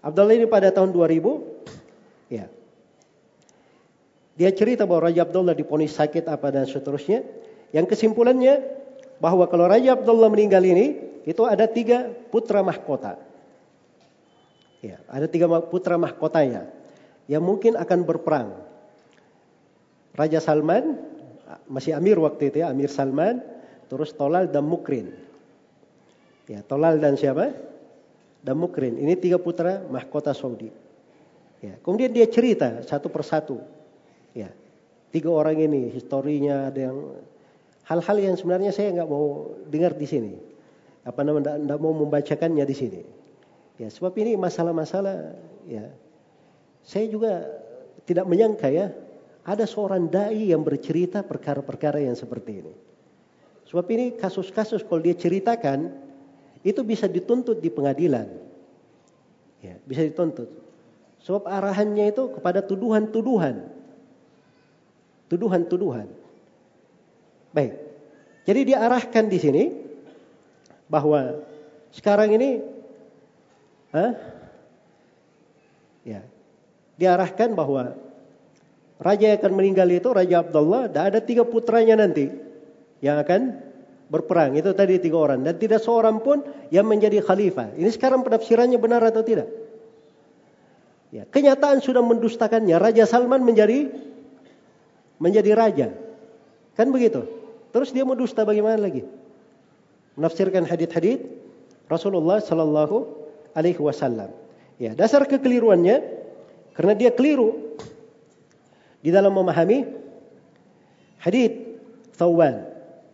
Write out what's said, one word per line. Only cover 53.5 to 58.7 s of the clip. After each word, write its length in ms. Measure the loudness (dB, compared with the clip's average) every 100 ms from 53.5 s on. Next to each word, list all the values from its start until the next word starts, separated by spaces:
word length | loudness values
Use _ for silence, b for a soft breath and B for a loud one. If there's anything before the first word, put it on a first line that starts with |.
| b _
Sebab 160 | -6 -2
ini 240 | -2 -4 -4
kasus-kasus 640 | -6 -6 -6 -6 -4 -6 -4
kalau 160 | -2
dia 80 | 0
ceritakan, 800 | 0 -2 -2 -2 -2 -2 -4 -6 -12 -20 -20 -20 b b b
itu 160 | -4 -2
bisa 240 | -4 -2
dituntut 560 | -2 -4 -2 -2 0 -4
di 80 | -4
pengadilan. 560 | -2 -4 0 0 0 -4 -16 -20 -20 _